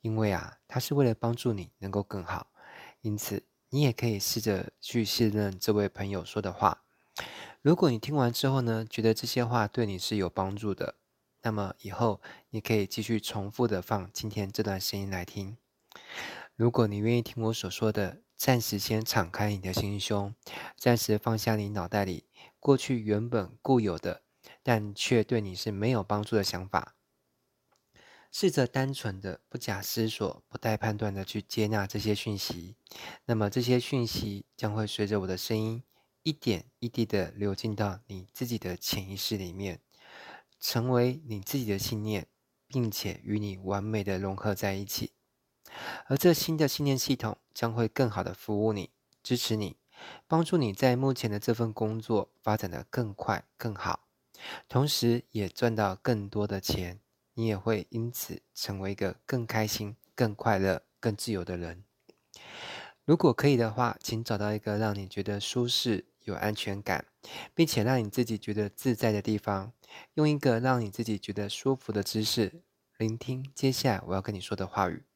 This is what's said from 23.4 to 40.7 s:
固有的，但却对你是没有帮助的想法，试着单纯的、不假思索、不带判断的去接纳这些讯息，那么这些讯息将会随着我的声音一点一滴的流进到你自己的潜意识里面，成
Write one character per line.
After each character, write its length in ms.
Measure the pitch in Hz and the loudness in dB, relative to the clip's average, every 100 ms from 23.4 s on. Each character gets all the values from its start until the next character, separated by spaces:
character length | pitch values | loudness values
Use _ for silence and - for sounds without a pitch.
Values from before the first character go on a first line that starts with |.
| 92 - | -2 -6
固 160 | - 127 | 2 4
有 180 | 104 80 | 4 -2
的， 240 | - - _ _ - - | -4 -6 _ _ -20 -6
但 320 | - 113 104 | 2 2 0
却 300 | 101 - 120 | -4 4 4
对 180 | 107 120 | 4 0
你 140 | 101 90 | -2 -6
是 160 | 110 | -6
没 180 | 98 110 | 0 2
有 140 | 120 | 0
帮 200 | 95 104 | 0 -2
助 120 | 104 110 | 2 0
的 80 | |
想 260 | 95 90 95 | 0 -4 -4
法， 260 | - - _ _ _ _ _ _ _ _ _ _ _ - - _ | -4 -6 _ _ _ _ _ _ _ _ _ _ _ -20 -20 _
试 200 | - 190 | 2 4
着 160 | 147 123 | 4 4
单 260 | 135 135 | 2 0
纯 260 | 135 110 95 | -2 -4 -4
的、 220 | 98 82 _ | -6 -8 _
不 80 | - | -8
假 240 | - 95 | -4 -4
思 260 | - - 110 | -2 0 0
索、 360 | - 104 - _ | 0 -4 -4 _
不 100 | - | -4
带 200 | 117 110 | 0 0
判 180 | 113 104 | 0 0
断 160 | 107 | -2
的 140 | 98 95 | -4 -6
去 160 | 104 | -6
接 240 | - - 104 | -4 0 2
纳 200 | 110 95 | 2 -2
这 120 | 110 | -2
些 140 | 107 | 0
讯 240 | 101 - 101 | 0 -2 -4
息， 400 | - 87 90 - _ - - - - | -4 -8 -10 -18 _ -16 -16 -12 -2
那 80 | |
么 160 | 113 104 | 2 2
这 120 | 127 | 0
些 180 | 120 123 | 2 2
讯 260 | - 135 117 | 2 -2 0
息 400 | - 107 101 - - | -4 -4 -8 -12 -6
将 180 | 110 | -4
会 120 | 110 107 | -2 -2
随 220 | - 101 | -2 0
着 140 | 104 | 0
我 60 | 95 | -2
的 80 | 92 | -4
声 220 | - 110 | -2 -2
音 260 | 110 113 - _ _ _ | -2 -6 -12 _ _ _
一 100 | 160 | -6
点 340 | 147 - 90 - _ | -2 0 0 -2 _
一 100 | 120 | -6
滴 160 | - 110 | -2 0
的 260 | 101 85 | 0 0
流 240 | - 101 95 | -2 -4 -2
进 200 | 113 104 | -4 0
到 260 | 104 92 - | -2 -2 -12
你 200 | 98 92 | -14 -14
自 120 | - 123 | -8 -4
己 140 | 117 | -4
的 160 | 90 87 | -4 -6
潜 340 | - - 95 | -4 -4 -6
意 60 | 98 | -6
识 220 | - 107 | -4 -4
里 160 | 90 | -4
面， 280 | 90 101 156 _ _ - - - - _ _ | -6 -6 -6 _ _ -20 -20 -18 -20 _ _
成 300 | - | -2